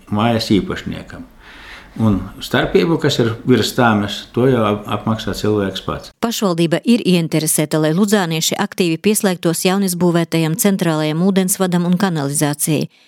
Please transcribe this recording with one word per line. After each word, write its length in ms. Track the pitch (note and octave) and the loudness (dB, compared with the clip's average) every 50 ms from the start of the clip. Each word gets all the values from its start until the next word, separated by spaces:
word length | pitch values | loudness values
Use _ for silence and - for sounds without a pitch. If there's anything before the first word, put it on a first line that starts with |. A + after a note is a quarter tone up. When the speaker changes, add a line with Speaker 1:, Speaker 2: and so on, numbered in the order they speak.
| - | -10
Speaker 1:
mājas 500 | - G#2 G#2 A2 A#2+ A#2 A2 - - A2 | -4 -2 0 2 2 2 0 2 2 2
īpašniekam. 720 | F#2 - - - - - - E2+ E2 E2+ - E2+ E2 - - - - - - - - - - - - - - | 2 2 -2 -8 -8 -8 -10 -10 -12 -12 -14 -16 -18 -18 -18 -20 -20 -20 -20 -20 -20 -20 -20 -20 -20 -20 -16
Un 240 | - - A2 A2 G2 F2+ - - - | -6 0 2 2 2 0 -2 -8 -12
starpību, 580 | - - - - C3 D#3+ - - F#3+ F3+ E3 E3 | -12 -8 -2 -2 -2 0 2 2 2 2 2 0
kas 220 | - - C#3 - - | 0 0 0 2 2
ir 80 | A#2 A2+ A2 - | 0 0 0 -2
virs 280 | - C3 B2+ A2+ - - | 2 2 4 4 4 0
tāmes, 460 | - C3 B2 A#2 G#2+ G#2 G#2 G2+ - - - - | 0 2 4 4 4 2 0 -2 -6 -10 -12 -6
to 180 | - A#2 B2+ C3+ | -2 0 2 2
jau 140 | B2+ A#2 G#2+ | 4 2 2
ap-, 240 | G#2 G#2 G#2 - | 0 0 -2 -4
apmaksā 480 | - G#2+ G#2 - A2+ A2 - - G2+ F#2 | -6 -6 -4 -2 -4 -4 -2 -4 -6 -6
cilvēks 460 | - - G#2+ G#2+ G#2 G2 F#2+ F#2 - - | -2 -2 0 0 0 0 -2 -4 -6 -8
pats. 240 | - D2 C#2+ - - _ | -8 -8 -8 -10 -14 _
Speaker 2:
Pašvaldība 640 | - - A#3 A3+ - G#3+ F#3 E3+ E3 E3+ D#3+ E3+ - | -4 -4 -4 -2 -2 -2 -2 0 0 0 0 0 0
ir 220 | - A#3+ A#3+ - - | 2 2 2 2 4
ieinteresēta, 720 | F3+ F3+ E3+ E3 - E3+ D3+ D#3 D#3 - - D3+ D3 - | 2 2 2 0 0 -2 -2 0 0 0 -2 -2 0 0
lai 140 | D#3 D#3 D#3 D#3 | 0 2 2 2
ludzānieši 640 | F#3 A3 G3+ G#3+ G#3 F3+ D#3+ D#3+ D#3+ - - - | 2 2 2 2 0 0 0 -2 -2 -2 -2 -2
aktīvi 400 | - G3+ - - - F#3 E3+ D#3+ | -2 -4 -6 -2 -2 0 0 0
pieslēgtos 640 | D#3+ - G3+ G#3+ - - F#3+ F3+ E3+ - E3 E3 - | 0 0 0 0 2 0 0 -2 0 0 -2 0 2
jaunizbūvētajam 960 | - F#3 F#3 G3+ G3 F3+ F3+ E3+ F3+ F3 E3 E3+ E3 - - E3 D#3+ D#3 D#3+ | 0 0 2 2 0 -2 0 0 2 2 2 2 0 0 0 0 0 0 0
centrālajam 640 | - - G3+ G3 F#3+ F#3 E3 D#3 D#3 D#3 D3+ D3+ E3 | 0 2 2 2 2 0 0 0 0 0 0 0 2
ūdensvadam 640 | F3+ G3+ F#3 F#3+ F#3+ F3+ - - F#3+ F#3 F3+ F3 F3 | 2 2 2 2 0 0 0 0 0 0 2 0 2
un 80 | F3+ F3+ | 2 2
kanalizācijai, 880 | F3 G3+ F#3+ E3 D#3 C#3 C#3 C#3+ D3+ D#3 C#3+ D3 - - E3 D3+ C3+ D#3 - _ _ _ | 2 2 0 0 -2 -2 -2 0 0 0 0 0 -2 -2 0 0 0 -2 -4 _ _ _